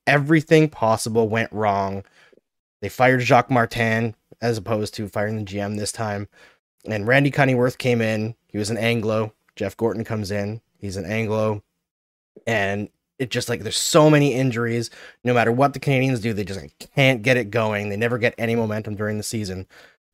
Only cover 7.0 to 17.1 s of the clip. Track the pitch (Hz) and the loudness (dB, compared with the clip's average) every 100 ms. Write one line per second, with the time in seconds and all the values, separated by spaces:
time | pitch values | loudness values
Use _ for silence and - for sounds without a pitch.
7 | 104 135 143 147 135 123 123 - 127 120 | 2 4 4 2 2 2 0 0 0 0
8 | 110 110 110 - _ 104 104 113 113 117 | 0 -2 -4 -8 _ -6 -4 -2 0 0
9 | 107 110 110 - _ - 98 - 113 98 | 0 -2 -4 -8 _ -8 -6 -2 -2 -2
10 | 107 110 95 101 101 113 _ _ 101 95 | -6 -6 -4 -4 -6 -8 _ _ -10 -8
11 | 85 110 110 110 110 104 - _ _ _ | -4 -4 -2 -2 -2 -4 -10 _ _ _
12 | _ _ _ - - 110 98 101 104 _ | _ _ _ -10 -4 -2 -2 -4 -8 _
13 | _ - 127 123 - 120 104 - - 165 | _ -10 -6 -4 -4 -6 -6 -4 2 6
14 | 151 151 143 123 135 113 117 117 113 - | 6 6 4 2 0 0 -2 -2 -4 -10
15 | - - 120 123 113 123 139 135 - 135 | -20 -6 0 2 2 4 2 0 0 2
16 | 131 123 113 104 92 95 71 - - - | 2 0 -2 -4 -6 -8 -12 -20 -6 2
17 | 131 | 2